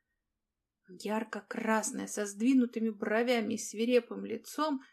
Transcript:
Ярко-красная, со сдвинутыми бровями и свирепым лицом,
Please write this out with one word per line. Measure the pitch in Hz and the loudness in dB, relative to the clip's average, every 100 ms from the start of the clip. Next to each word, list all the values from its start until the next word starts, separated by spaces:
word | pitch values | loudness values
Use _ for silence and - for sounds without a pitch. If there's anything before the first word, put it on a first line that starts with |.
| _ _ _ _ _ _ _ _ _ | _ _ _ _ _ _ _ _ _
Ярко-красная, | 180 202 220 - 208 - - 214 220 202 202 196 | -10 -4 -4 -4 -8 -8 -4 0 0 0 -6 -6
со | - 202 | -4 -6
сдвинутыми | 202 240 262 240 233 220 | 0 4 6 4 0 -2
бровями | 202 208 220 240 240 214 | -2 0 2 2 2 0
и | 220 | -4
свирепым | - 202 233 247 240 196 | -6 -2 4 4 2 -4
лицом, | 196 226 - - 302 269 - | -6 -8 -8 -4 -2 -2 -6